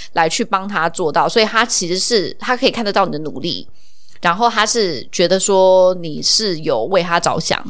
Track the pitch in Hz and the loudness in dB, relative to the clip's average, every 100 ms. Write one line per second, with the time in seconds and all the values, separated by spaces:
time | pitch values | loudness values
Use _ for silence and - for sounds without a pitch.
0 | - 170 165 - 226 190 196 196 165 170 | -4 0 0 0 -2 -2 -2 -2 -2 0
1 | 160 151 165 226 214 226 240 - 170 185 | 0 2 2 2 2 2 0 0 -2 -2
2 | - 226 156 - 214 247 262 226 208 196 | 0 0 0 -4 -4 0 0 0 0 0
3 | 185 147 151 123 165 92 - - - - | 0 -2 -8 -6 -6 -6 -10 -12 -12 -12
4 | - - 175 185 240 220 254 233 190 127 | -12 -2 -2 2 0 2 0 2 0 -2
5 | - - 175 185 196 190 185 185 185 180 | -6 0 2 2 4 4 6 6 4 2
6 | 165 151 - - 214 160 160 120 135 190 | -6 -4 0 0 0 -4 -2 -2 0 0
7 | 175 170 156 170 - - | 2 0 0 -2 -2 -4